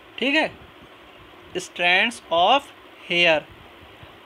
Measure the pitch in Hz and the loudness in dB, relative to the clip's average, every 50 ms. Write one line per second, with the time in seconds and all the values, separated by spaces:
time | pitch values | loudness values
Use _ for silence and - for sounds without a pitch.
0 | - - - - 220 262 277 311 285 190 - - - - - - - - - - | -20 -20 -12 -8 -4 -2 -2 -2 -2 -2 -6 -12 -20 -20 -20 -20 -20 -20 -20 -20
1 | - - - - - - - - - - - - - - - - 175 175 180 185 | -20 -20 -20 -20 -20 -20 -20 -20 -20 -14 -12 -12 -12 -12 -8 -4 0 0 2 2
2 | 208 233 226 - - - 165 165 175 196 247 277 - - - - - - - - | 0 -2 -4 -10 -10 -4 -2 0 2 2 2 0 0 -6 -14 -20 -20 -20 -20 -20
3 | - - 180 175 175 170 160 151 147 - - - - - - - - - - - | -10 -4 -2 2 2 2 2 2 -2 -6 -16 -20 -20 -20 -20 -20 -20 -20 -20 -20
4 | - - - - - | -20 -20 -20 -20 -20